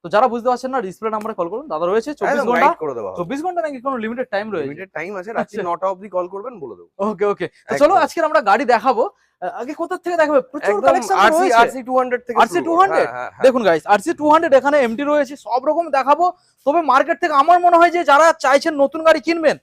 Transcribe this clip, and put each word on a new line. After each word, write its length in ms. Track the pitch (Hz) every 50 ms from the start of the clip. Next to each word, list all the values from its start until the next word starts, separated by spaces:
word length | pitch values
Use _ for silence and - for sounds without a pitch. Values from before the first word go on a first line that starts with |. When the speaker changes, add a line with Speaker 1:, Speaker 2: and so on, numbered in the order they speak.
| -
Speaker 1:
তো 60 | 170
যারা 180 | 165 208 254
বুঝতে 220 | 262 220 240 214 254
পারছেন 220 | 247 240 - 254
না, 100 | 262 262
ডিসপ্লে 280 | 196 190 175 _ 214 226
নাম্বারে 240 | 214 214 214 226 214
কল 160 | 190 175 170
করুন, 180 | 196 240 311
দাদা 180 | 294 160 156 170
রয়েছে 280 | 175 196 226 226 285 294
চব্বিশ 200 | _ 208 - -
Speaker 2:
একদম 120 | 294 262
Speaker 1:
ঘন্টা। 200 | 226 240 - 254
Speaker 2:
গাইড 120 | 302 339
করে 160 | - 156 - 262
দেওয়া 180 | - - 185
হবে। 60 | 185
Speaker 1:
চব্বিশ 260 | 175 175 165 262 277 311
ঘন্টা 180 | 370 359 349
নাকি 200 | 320 302 285 254
কোনো 160 | 226 277 269
লিমিটেড 300 | 240 214 220 226 254 254 _
টাইম 220 | - 196 214 220
রয়েছে? 120 | 202 170 143
Speaker 2:
লিমিটেড 260 | 139 147 165 190 190 _
টাইম 220 | 156 156 185 208
আছে, 180 | 185 180 208 226
রাত্রি 240 | 170 165 _ -
Speaker 1:
আচ্ছা। 140 | 214 190 175
Speaker 2:
নটা 160 | 170 170 185
অবধি 220 | 190 196 185 196 214
কল 180 | 180 180 180
করবেন, 320 | 175 185 196 208 254 247 190
বলে 160 | 143 120 104
দেবো। 360 | 87 87 _ _ - 196 214
Speaker 1:
ওকে, 140 | 208 165 208
ওকে। 220 | 202 196 _ 180
তো 300 | - _ _ _ - -
চলো, 160 | 285 285 311 392
Speaker 2:
একদম। 100 | 359 302
Speaker 1:
আজকের 200 | 277 - 339 320
আমরা 180 | 302 311 311
গাড়ি 240 | 240 202 196 240 285
দেখাবো। 380 | 226 247 - - 269 233 208 262
আহ, 400 | 403 _ _ _ _ _ _ 180
আগে 280 | 180 - - 240 262 311
কোথা 240 | - 339 339 370
থেকে 200 | 359 _ 349 359
দেখাবে? 240 | 339 311 294 302 269
প্রচুর 280 | 254 _ - 285 - 381
Speaker 2:
একদম 120 | 415 -
Speaker 1:
কালেকশন 320 | 262 - - - - - 381
Speaker 2:
আরসি, 260 | 180 196 226 311 330
Speaker 1:
রয়েছে। 160 | 381 359 233
Speaker 2:
আরসি 280 | 226 233 - 240 262 240
টু 140 | 247 254
হান্ড্রেড 240 | 254 254 254 247 240 _
থেকে 140 | - 233 -
Speaker 1:
আরসি 120 | 226 226 349
Speaker 2:
শুরু। 120 | 349 -
Speaker 1:
টু 120 | 330 330
হান্ড্রেড? 260 | 339 381 392 320 - -
Speaker 2:
হ্যাঁ, 120 | 120 123
হ্যাঁ, 160 | 123 123 101
হ্যাঁ। 120 | _ - -
Speaker 1:
দেখুন 200 | 262 233 247 220
গাইস, 240 | 185 165 156 -
আরসি 260 | 170 208 208 - 320 339
টু 160 | - 294 302
হান্ড্রেড 240 | 302 320 339 320 277
এখানে 240 | 262 233 285 294 294
এমটি 240 | 254 226 226 226 285
রয়েছে, 320 | 285 294 294 285 240 285
সব 260 | - _ 208 226 254 254
রকম 260 | 302 302 330 339 320
দেখাবো। 420 | - 269 247 262 294 302 349 359 339 _ _ _ _ _ _
তবে 160 | 269 294 349
মার্কেট 380 | 330 277 247 269 285 285 339 -
থেকে 140 | 349 330 302
আমার 260 | 269 269 330 359 359
মনে 180 | 359 349 349
হয় 140 | 330 339 349
যে 120 | 320 349 330
যারা 300 | 285 277 285 320 330 320
চাইছেন 400 | _ - 262 269 285 - 330 311
নতুন 280 | 277 277 277 277 320 320
গাড়ি 160 | 320 320 311
কিনবেন, 380 | - 320 339 339 320 277 180 135